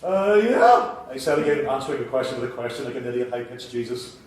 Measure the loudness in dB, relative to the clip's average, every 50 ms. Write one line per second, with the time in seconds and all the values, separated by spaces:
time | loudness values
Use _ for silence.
0 | -2 0 0 2 2 4 4 6 6 4 4 6 8 8 8 8 6 0 -6 -10
1 | -12 -12 -10 -6 -2 0 0 2 2 2 0 0 0 -2 -2 -4 -4 -4 -6 -6
2 | -6 -2 -2 -2 -2 -2 -4 -6 -6 -8 -6 -6 -8 -8 -6 -6 -8 -8 -8 -8
3 | -8 -6 -4 -4 -4 -4 -4 -8 -8 -8 -12 -16 -16 -10 -8 -8 -6 -6 -6 -10
4 | -10 -14 -18 -20 -20